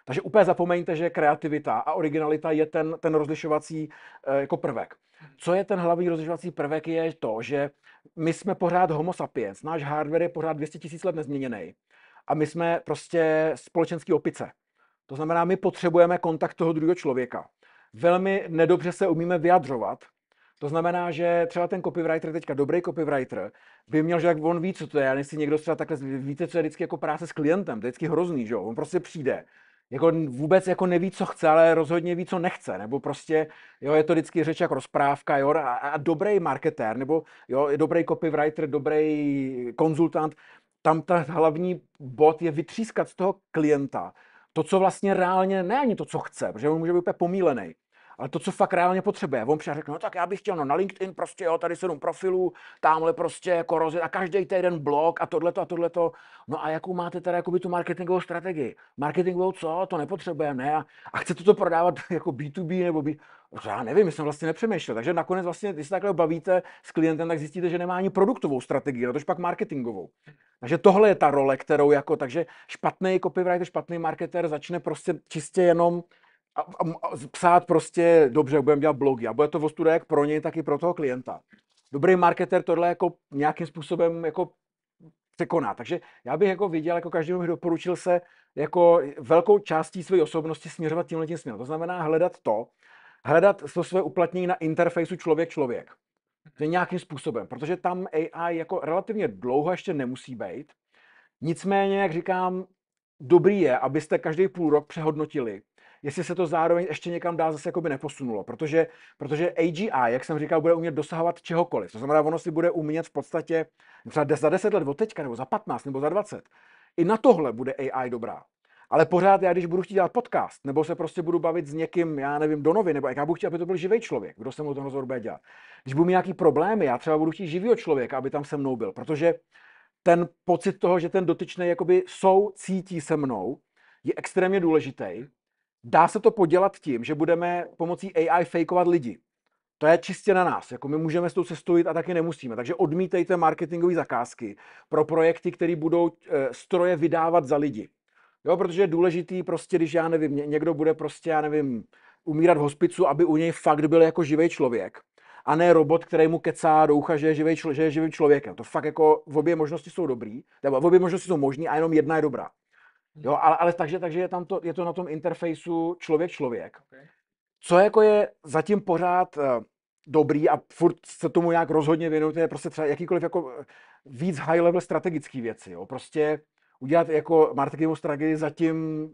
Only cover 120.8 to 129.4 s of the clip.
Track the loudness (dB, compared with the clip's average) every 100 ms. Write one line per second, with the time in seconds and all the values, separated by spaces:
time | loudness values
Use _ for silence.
120.8 | -2 -4 -6 -6 -2 0 0 -2 -4 -6
121.8 | -4 -2 -2 -2 -4 -2 0 2 2 2
122.8 | 2 0 -2 -2 -2 -2 -2 -4 -4 -4
123.8 | 0 0 0 -6 -6 -12 -14 -10 -8 -8
124.8 | -8 -8 -6 -8 -8 -12 _ -20 -20 -18
125.8 | -6 2 4 2 0 2 2 4 2 2
126.8 | 0 0 0 0 0 -4 -6 -4 0 0
127.8 | 0 -2 -2 -4 -4 -6 -6 -6 -4 -4
128.8 | -6 -8 -6 0 0 0